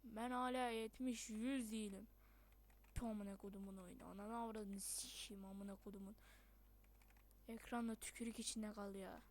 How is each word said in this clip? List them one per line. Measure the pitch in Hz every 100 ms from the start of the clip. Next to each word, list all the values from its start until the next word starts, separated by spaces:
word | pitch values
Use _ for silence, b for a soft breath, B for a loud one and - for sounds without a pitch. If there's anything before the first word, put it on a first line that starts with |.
Ben | 240 214 240
hala | 247 254 254 247
yetmiş, | 226 220 - 254 233 -
yüz | 214 240 269 226
değilim. | 220 214 196 220 - B B B B - - -
Tüh | -
amına | 233 214 202 196
kodumun | 202 196 196 190
oyunu. | 180 185 -
Ananı | 196 208 233
avradını | 233 220 202 196
sikeyim | 196 - - - - 196 196
amına | 196 202 196
kodumun. | - 196 196 226 B B B B B - - - - - - - -
Ekranla | 226 - 240 233 220
tükürük | - - 233 226
içinde | 226 226 214
kal | 208 202 196
ya. | 190 190 -